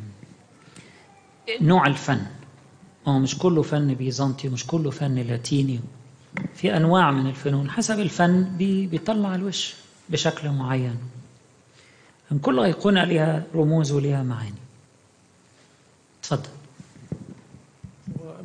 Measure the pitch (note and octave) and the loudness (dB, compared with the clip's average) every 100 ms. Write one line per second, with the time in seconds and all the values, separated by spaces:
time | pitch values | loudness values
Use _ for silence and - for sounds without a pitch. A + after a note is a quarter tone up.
0 | G#2+ - - - _ _ - - - - | -12 -18 -20 -20 _ _ -20 -20 -20 -20
1 | - - - _ - A#3 D#3 F#3 C#3+ C#3 | -20 -20 -20 _ -8 0 4 6 4 2
2 | - A#2+ G2+ - - - - - - - | -2 -2 -4 -12 -20 -20 -20 -20 -20 -6
3 | D3 C3+ C3 C#3+ F#3 D#3+ C#3+ D3+ C#3+ B2+ | 0 2 2 2 2 4 2 0 0 0
4 | C3 A#2+ C#3 C3 C#3 B2 - E3 D3 - | -2 -2 -2 -2 -6 -6 -4 -2 -2 -2
5 | C#3+ B2+ A#2 A#2+ - C#3+ C3+ A#2+ - - | -2 -2 -2 -4 0 0 2 -2 -6 -14
6 | - - - - - - F#3+ F3+ D#3+ F#3 | -20 -20 -14 -8 -8 -2 0 2 4 6
7 | D#3+ C3+ C3+ C3 C#3+ C#3 C#3+ - A3 G#3 | 4 4 0 -2 -2 0 0 -2 -2 -2
8 | F3+ - F3 F#3 F#3 F3+ G3 F#3+ F#3+ D#3+ | -2 2 4 4 2 0 0 0 0 -2
9 | - G#3+ G3+ F#3 G3 - - - - _ | -2 0 0 -2 -4 -4 -8 -10 -20 _
10 | - D#3 D#3+ - D3 C#3 B2+ C3 B2 A#2+ | -4 -2 0 -2 -2 -2 -2 -2 -2 -6
11 | B2 - - - _ _ _ - - - | -10 -16 -20 -20 _ _ _ -20 -20 -20
12 | - _ - C#3+ C4 C4 G3+ D#3 G3+ F#3+ | -20 _ -4 -2 0 2 2 2 4 4
13 | F3 E3 D#3+ D#3 D#3+ E3 D3+ D#3+ C#3+ C#3+ | 4 2 2 0 -2 0 2 2 2 0
14 | C#3+ C#3 B2+ A2+ G#2+ G#2 - - _ _ | 0 0 -2 -4 -8 -10 -16 -20 _ _
15 | _ _ _ _ _ _ _ _ _ _ | _ _ _ _ _ _ _ _ _ _
16 | _ _ - D3 - - - - - - | _ _ -4 -4 -4 -18 -20 -20 -20 -20
17 | - - - - - - - _ - - | -12 -12 -12 -20 -20 -20 -20 _ -20 -18
18 | - - D#3+ D#3+ | -14 -12 -12 -14